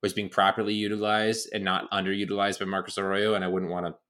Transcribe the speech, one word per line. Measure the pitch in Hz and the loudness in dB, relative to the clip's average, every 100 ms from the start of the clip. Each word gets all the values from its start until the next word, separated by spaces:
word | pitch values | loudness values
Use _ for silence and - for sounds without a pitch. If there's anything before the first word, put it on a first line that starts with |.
was | 101 | -2
being | 104 98 | -2 -2
properly | - 98 113 104 | 4 4 4 0
utilized | 107 104 107 107 107 110 113 - | 0 -2 0 2 2 2 0 -4
and | 104 | -4
not | 95 95 - | 0 -2 0
underutilized | 101 95 101 98 101 101 92 | -2 0 0 0 0 0 0
by | |
Marcus | 95 95 - - | -2 -4 -4 -4
Arroyo. | 98 98 107 | 0 2 2
And | 104 | 2
I | 92 | 2
wouldn't | 92 90 | 0 -2
wanna, | 87 85 - | -4 -4 -8